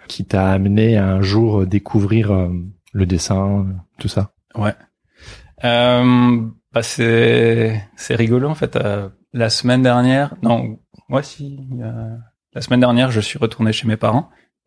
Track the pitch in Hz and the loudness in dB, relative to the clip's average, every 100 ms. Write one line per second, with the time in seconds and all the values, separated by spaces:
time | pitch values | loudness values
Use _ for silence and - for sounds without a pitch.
0 | - - 95 98 95 95 98 104 110 110 | -14 -12 -4 0 2 2 2 2 4 4
1 | 95 95 95 104 113 104 92 101 - 110 | 2 0 0 2 2 0 0 -2 -2 -2
2 | 98 110 104 95 90 90 90 - _ 101 | 0 0 2 0 0 -4 -8 -16 _ -2
3 | 90 90 - 95 98 101 95 92 - - | 0 0 -2 -2 0 -2 -2 -6 -12 -10
4 | - - 101 _ _ - 104 - _ _ | -6 -4 -4 _ _ -6 -4 -4 _ _
5 | _ _ - - - - 123 120 123 123 | _ _ -20 -20 -20 -6 0 2 4 4
6 | 123 123 123 120 113 - _ 120 117 - | 4 4 4 2 -2 -12 _ -4 -4 -2
7 | 117 117 120 120 117 117 113 110 101 - | 2 4 4 4 4 2 0 -2 -8 -14
8 | - 120 113 123 139 156 - - 104 101 | -6 0 2 2 0 -2 -4 -2 -2 -4
9 | 98 - _ 123 113 - 123 127 127 123 | -8 -14 _ -4 -2 -2 0 2 2 4
10 | 123 131 143 - - 117 120 107 _ _ | 2 2 -2 -4 -2 0 -2 -10 _ _
11 | - 135 143 - 143 139 131 123 113 117 | -6 -6 -6 -12 -16 -14 -12 -10 -10 -10
12 | 113 113 117 _ _ - 123 123 123 120 | -12 -14 -18 _ _ -12 -2 2 4 4
13 | 131 113 104 - 113 - 110 110 113 110 | 2 0 -2 -2 -4 -2 -2 -2 -2 -2
14 | 117 117 165 _ _ _ | 0 0 -4 _ _ _